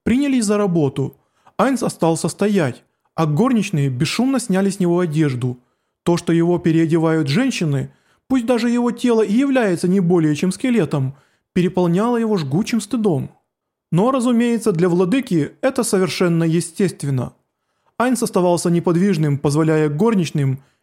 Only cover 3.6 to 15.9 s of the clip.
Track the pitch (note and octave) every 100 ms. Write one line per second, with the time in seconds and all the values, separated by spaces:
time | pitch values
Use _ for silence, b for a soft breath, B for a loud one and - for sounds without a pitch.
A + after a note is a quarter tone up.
3.6 | - D3 C#3 B2 D#3 - B3+ C4+ - F#3
4.6 | G3 F#3+ F3 F3 F3+ D3+ D3+ B2 B2+ B2
5.6 | _ _ _ _ - F3 - E3 E3+ F3
6.6 | E3+ D#3+ E3 E3 D#3+ D#3+ C#3+ D3+ C4 -
7.6 | E3 C#3 C3+ b b b - C4 A3+ A#3+
8.6 | A#3+ A#3+ A#3+ A#3+ B3 A3+ G#3 A3 C#4 C4
9.6 | G#3+ E3+ F3+ G3 E3+ F3+ D#3 D3+ F#3 -
10.6 | C4 A#3 D3 D3+ C3+ b b b b F#3+
11.6 | F3+ F#3 F3+ E3+ A#3 A#3+ A3+ G#3 C#3 D3+
12.6 | A3 A3+ - B3+ G#3+ C#3+ - _ _ _
13.6 | _ _ _ E3+ A#3 C4+ A#3+ A#3 A#3+ A#3
14.6 | G#3+ E3 F3+ F3 F#3+ C4+ - E3+ C#3+ -
15.6 | C4 C4 A3+